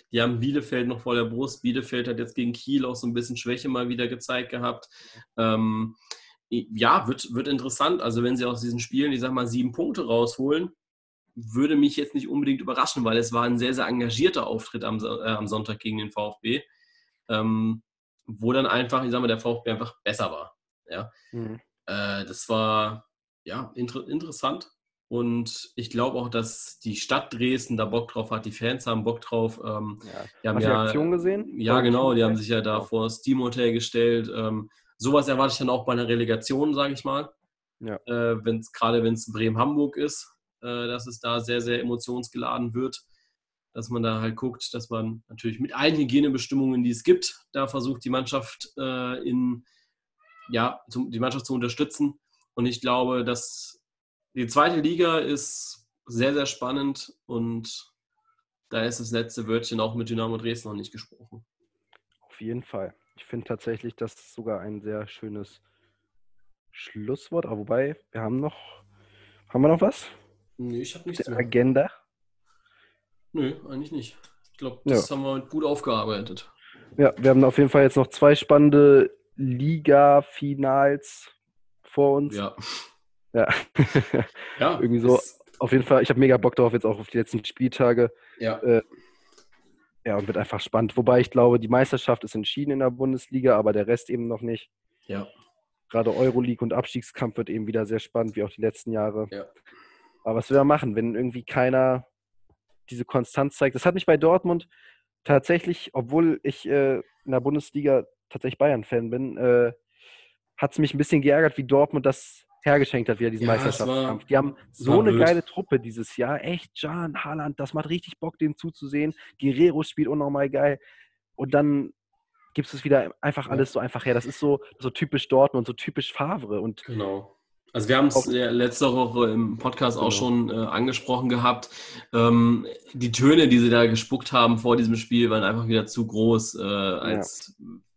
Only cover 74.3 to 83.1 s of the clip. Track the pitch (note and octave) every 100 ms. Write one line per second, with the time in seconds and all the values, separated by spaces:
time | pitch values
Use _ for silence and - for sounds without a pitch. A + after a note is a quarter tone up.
74.3 | _ _ - C3 - C#3+ A#2+ - C#3 C3+
75.3 | C3+ C3 D#3 D3+ D3 C3+ A2 G#2+ G2+ G#2
76.3 | F#2 - _ - - - - C#3 - C3
77.3 | C3 C3 C3+ C#3 C#3+ C3+ C#3 B2+ - D3
78.3 | D3+ - D3 D3 C#3+ C#3+ C#3 C3 - _
79.3 | - C3+ B2 C#3+ E3 D3 C#3 C#3+ C#3+ C#3+
80.3 | - C#3+ C#3 C3+ C3+ C#3+ C#3+ - - -
81.3 | _ _ _ _ _ _ - C#3+ C#3 C#3+
82.3 | G#2 G2+ - - - - _ _